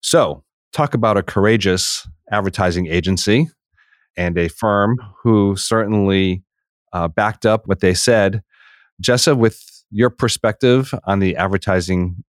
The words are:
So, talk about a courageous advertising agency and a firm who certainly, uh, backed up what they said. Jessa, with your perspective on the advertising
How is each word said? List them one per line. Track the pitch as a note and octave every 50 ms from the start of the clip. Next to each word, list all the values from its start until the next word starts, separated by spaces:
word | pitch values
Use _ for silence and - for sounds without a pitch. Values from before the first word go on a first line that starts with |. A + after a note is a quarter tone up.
So, | - - - E3+ C3 E2 D2 D2 _ _ _ _ _ _
talk | - - D3+ C#3+ -
about | B2 A2+ A2 G#2
a | G2
courageous | F2+ - - G2+ G2 G#2+ A2+ A2+ F#2+ G2 F2+ F#2 - - - - - - - _ _ -
advertising | G#2 G#2 G2 F#2+ - - G2 F#2 E2+ F2 F2+ D#2
agency | E2 F2+ D#2 F#2 G2 F2+ - - G#2 B2+ E3 D#3+ _ _ _ _ _ _ _ _ _ _ _ _ _
and | - F2+ F2 E2+
a | F2 E2+ E2
firm | - - - G#2+ G2+ G2+ G2+ G#2+ B2 B2 - - - _
who | - A#2+ A2 G#2 G2+ G2 G2
certainly, | F#2+ - - A#2 A2+ A2 G2+ G#2+ G#2 G2 G2 G2 F#2+ F#2+ F#2+ F#2 F#2 _ _ _ _ _ _ _ _ _ _
uh, | - F2+ E2+
backed | E2 D#2+ - G#2 G#2+ A2 - -
up | A2 G#2+ A2 - -
what | F#2+ -
they | - F#2 F2+
said. | F2+ - - A#2 A2 G2+ F#2+ G2 A2 - _ _ _ _ _ _ _ _ _ _ _
Jessa, | F2+ - B2 B2+ - F3 D3 B2+
with | A2+ A2+ - - - - _ - _ _
your | G#2 G#2 A#2 B2
perspective | - _ - A#2 - - - A2 G#2+ _ - B2+ B2 C3 C3 - - - _
on | F#2 G2 G2
the | G2 F#2 E2+
advertising | - F2+ G2 G2 F#2+ - - F#2+ F#2 F2 F#2 F#2 F2+ F2+ F2+ F2 F2 E2 _ _